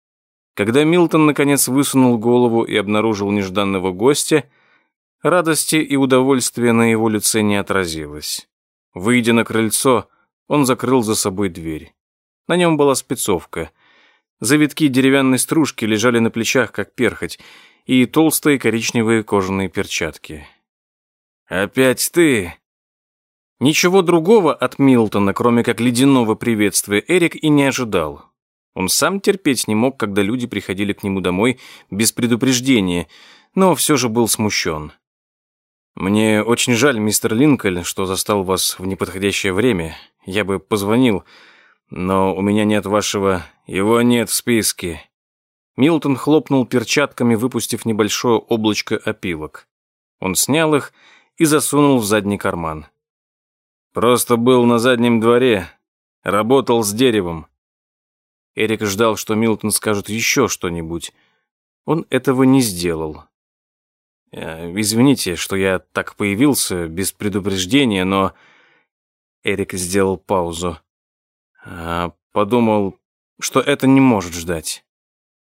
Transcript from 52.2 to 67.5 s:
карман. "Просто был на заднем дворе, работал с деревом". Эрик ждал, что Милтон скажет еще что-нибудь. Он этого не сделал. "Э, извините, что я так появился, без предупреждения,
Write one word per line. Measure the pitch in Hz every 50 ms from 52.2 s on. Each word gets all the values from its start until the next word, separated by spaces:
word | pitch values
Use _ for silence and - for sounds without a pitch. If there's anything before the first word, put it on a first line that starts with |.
| 98 101 101 92
карман. | - 101 92 87 82 80 78 78 76 - _ _ _ _ _ _ _ _ _ _ _ _ _ _ _ _ _ _ _ _ -
"Просто | 87 92 117 123 117 - - 123
был | 117 117 123 131 123 120
на | 120 120 117
заднем | 113 131 127 117 120 120 117 113
дворе, | 107 117 120 123 127 127 113 98 85 80 - _ _ _ _ _ _ _ _ _ -
работал | - 95 101 110 110 131 139 117 127 123 117 113
с | 101
деревом". | 101 110 131 127 110 107 92 87 85 80 78 - _ _ _ _ _ _ _ _ _ _ _ _ _ _ _ _ _ _ _ _ -
Эрик | - 110 107 110 101 110
ждал, | 104 98 98 117 113 107 95
что | - - 107
Милтон | 107 113 113 107 101 - 107
скажет | 101 - - 110 107 101 95 -
еще | 104 113 113 - - 143 123 95
что-нибудь. | - - - 90 85 85 82 80 85 85 - - - _ _ _ _ _ _ _ _ _ _ _ _ _ _
Он | - 147 160 - -
этого | - 127 127 139 131 127 131
не | 131 131 135
сделал. | 127 110 92 87 87 87 82 80 80 78 76 76 - _ _ _ _ _ _ _ _ _ _ _ _ _ _ _ _ _ _ _ _ _
"Э, | - 101 - 80 80 80 85 85 85 101
извините, | 107 104 110 113 120 143 131 - - 95 87
что | 80 - - 98
я | 98 95 95 92 87
так | - _ - 101 92 - -
появился, | - 107 101 101 98 135 151 127 - - - 92 90 85 82
без | 80 85 98 90
предупреждения, | - - 104 104 92 104 90 101